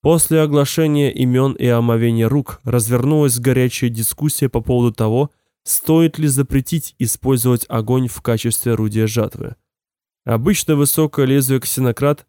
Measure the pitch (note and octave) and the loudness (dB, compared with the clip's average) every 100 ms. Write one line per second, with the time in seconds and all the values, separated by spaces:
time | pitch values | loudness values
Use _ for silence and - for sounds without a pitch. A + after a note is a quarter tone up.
0 | C#3+ E3 - D#3+ D#3 D3 C#3 - D#3+ D3 | 2 2 2 2 2 2 0 0 0 2
1 | C#3 - B2+ B2+ C3+ - B2 A#2 A#2 A2+ | 0 0 0 2 0 0 0 2 2 2
2 | A#2 A2+ A2+ C#3+ - - B2+ B2 G#2+ B2 | 2 2 0 0 -4 -10 -2 -2 0 0
3 | C3+ D#3 C#3+ A#2 B2 B2+ B2+ - B2 A2+ | 2 2 2 2 0 2 0 0 -4 -2
4 | A2 - D3+ - C3 A#2+ A2+ B2 A#2+ G#2+ | -6 -2 -4 -2 -2 -2 -2 0 0 0
5 | A2 A#2 C#3+ _ _ _ - - - D#3+ | 0 0 -2 _ _ _ -6 -4 2 4
6 | E3 D3+ D3+ C3 C3+ C#3 - E3 - _ | 2 2 0 0 0 -2 -2 -6 -6 _
7 | A#2+ - B2+ C3 B2+ A#2 - A#2 A2 B2+ | -6 -2 0 0 2 0 -2 -6 -2 -2
8 | B2+ - - A2+ A#2 - A#2+ A2+ A2 A2 | -2 -6 -4 -2 -2 -4 -2 -2 -2 0
9 | A2 A2+ G#2+ - - A#2+ _ _ _ _ | 0 0 -4 -6 -12 -14 _ _ _ _
10 | _ _ - A#2 C#3+ G3 - D3 C#3+ - | _ _ -4 0 2 0 0 2 2 0
11 | D#3 - C3 C#3 B2+ C3 - - B2+ A2+ | 0 0 0 2 0 -2 -2 -2 -2 0
12 | C#3+ D3 | -2 -2